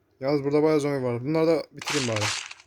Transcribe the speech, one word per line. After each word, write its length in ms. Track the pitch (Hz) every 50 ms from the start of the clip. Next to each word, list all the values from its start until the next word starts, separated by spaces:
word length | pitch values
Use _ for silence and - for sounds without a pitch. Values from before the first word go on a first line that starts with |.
| _ _ _ -
Yalnız 240 | 131 135 147 147 135
burada 200 | 143 143 151 147
bayağı 160 | 156 156 151
zombi 240 | 139 147 143 139 127
var. 220 | 127 120 117 123
Bunları 220 | 139 156 160 160 160
da 160 | 165 156 - -
bitireyim 360 | - 143 - - - 151 131 120
bari. 180 | 113 107 104 107 - - - - - - -